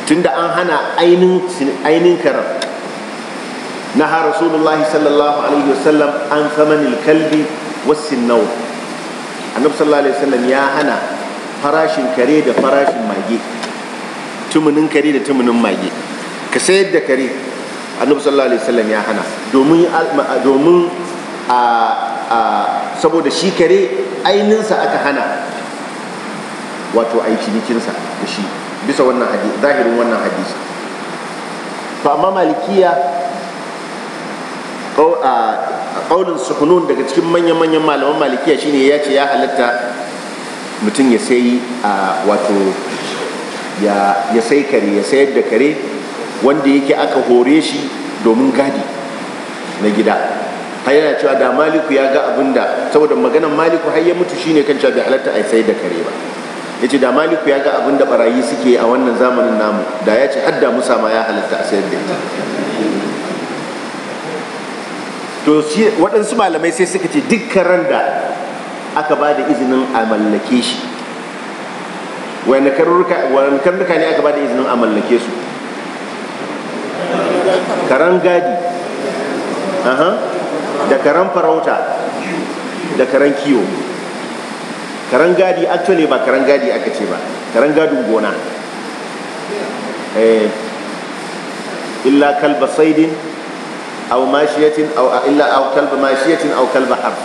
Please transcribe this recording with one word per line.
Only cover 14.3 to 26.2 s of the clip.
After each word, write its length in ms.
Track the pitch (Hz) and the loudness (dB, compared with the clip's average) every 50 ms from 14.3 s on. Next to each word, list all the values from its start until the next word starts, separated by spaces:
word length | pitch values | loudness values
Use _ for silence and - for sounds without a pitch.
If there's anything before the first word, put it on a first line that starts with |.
| - - - - | -10 -10 -10 -2
Tumunin 400 | - 156 156 151 143 151 156 151 | 0 2 2 4 4 4 2 2
kare 240 | 156 151 143 151 143 | 2 2 2 2 2
da 80 | 131 104 | 0 0
tumunin 320 | - 139 127 120 123 120 | 0 0 2 2 2 2
mage. 320 | 117 113 104 92 92 95 90 - - - - - - - - - - - - | 2 2 2 0 -2 -4 -6 -6 -8 -10 -10 -10 -10 -10 -10 -10 -12 -8 -4
Ka 80 | - - | -2 0
sayar 320 | - - 185 196 196 190 | 2 4 4 4 4 2
da 80 | 180 156 | 2 0
kare, 460 | 131 - 131 127 135 117 - - - - - - - - - - - - - | 2 2 0 0 0 -2 -4 -6 -8 -10 -10 -10 -10 -12 -12 -12 -12 -12 -6
Annabi 240 | - 117 135 143 139 | -2 2 2 2 2
sallallahu 280 | - 147 139 139 131 127 | 2 2 2 4 2 2
alaihi 80 | 123 113 | 0 0
wasallam 280 | - 131 123 117 107 107 | 0 0 2 2 2 2
ya 80 | 107 107 | 0 0
hana. 240 | 104 113 107 98 87 80 - - - 107 | 0 -2 -2 -2 -4 -6 -8 -8 -6 2
Domin 400 | 123 135 135 147 165 170 175 160 | 4 4 6 6 6 6 6 4
al-, 240 | - 160 - - | 2 0 0 2
ma-, 240 | 156 143 135 131 139 - 123 | 0 0 0 0 0 2 2
domin, 400 | 139 135 135 147 170 175 175 175 175 - - - - - - - - - - - - | 4 4 6 6 6 6 6 4 2 -2 -6 -8 -8 -10 -10 -10 -10 -12 -8 -2 0
a, 100 | 123 123 120 120 117 117 113 110 107 - - - 101 - - - | 2 2 4 4 4 2 2 0 0 -2 -2 -4 -6 -6 -4 0
a, 100 | 117 117 113 107 - - - - - - - - - - | 0 2 2 2 0 0 0 0 -2 -2 -4 -6 -4 0
saboda 320 | - 156 156 165 147 143 | 0 2 2 2 0 0
shi 160 | - - 165 190 - | -2 0 0 0 2
kare 320 | - 170 160 185 202 190 - - - - - - - | 2 4 6 6 4 4 2 0 -4 -4 -4 -6 -2
aininsa 560 | - 175 196 202 208 208 214 220 208 - 175 - - | 0 2 2 4 4 4 4 2 2 0 0 0 0
aka 160 | - - - | 0 0 0
hana, 240 | 151 147 139 127 113 - - - - - - - - - - - - - - - - - - - | 0 0 0 0 -2 -2 -4 -6 -6 -8 -10 -10 -10 -10 -10 -10 -10 -10 -10 -10 -12 -12 -12 -10